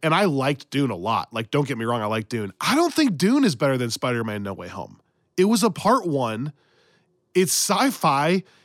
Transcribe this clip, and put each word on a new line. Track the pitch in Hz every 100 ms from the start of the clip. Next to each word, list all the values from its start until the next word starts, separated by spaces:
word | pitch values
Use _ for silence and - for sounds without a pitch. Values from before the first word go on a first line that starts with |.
and | 160
I | 165 202
liked | 139 131 143 -
Dune | 139 135
a | 92
lot. | 110 107 -
Like, | 110 113
don't | 143 139
get | 120
me |
wrong, | 113 120
I | 107
like | 110 110
Dune. | 117 101 -
I | - 277
don't | 339
think | 311 285 147
Dune | 190 285
is | 254 127
better | 143 131
than | 120
Spider-Man | - 131 120 113 104
No | 101
Way | 90 90
Home. | 104 57 - _ _ _ -
It | 196
was | 226
a | 214
part | - 196 247 180
one. | 143 117 110 147 - _ _ _ _ _ _ _
It's | 180 185
sci-fi. | - - 196 269 - 160 139 151 190 - _